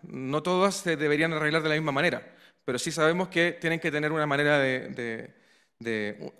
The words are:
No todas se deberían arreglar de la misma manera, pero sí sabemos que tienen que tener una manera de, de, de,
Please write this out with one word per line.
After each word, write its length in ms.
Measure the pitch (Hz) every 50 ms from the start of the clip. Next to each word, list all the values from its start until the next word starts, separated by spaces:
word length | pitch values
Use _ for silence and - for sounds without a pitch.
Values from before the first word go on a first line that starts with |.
| -
No 380 | - - 131 131 131 143 151
todas 340 | 151 175 180 185 190 202 190
se 200 | - - 170 165
deberían 380 | 139 151 147 147 151 160 165 165
arreglar 280 | 156 156 151 151 165
de 60 | 156
la 80 | 156 151
misma 160 | 156 160 151
manera, 440 | 139 139 156 175 131 - - - - - - - _ _ _
pero 160 | - 127 123
sí 100 | - 175
sabemos 380 | 147 160 151 156 170 180 190
que 300 | 180 - 170 170 175 165 170
tienen 220 | - 165 165 160
que 100 | 160 165
tener 220 | 143 147 151 151 156
una 120 | 160 151
manera 340 | 151 139 143 147 147 147 143
de, 280 | 135 131 131 127 - -
de, 440 | - - 120 117 113 113 - - - _ _ _ _ _ _ _ _ _
de, 540 | 117 117 113 110 104 104 104 - - 135 -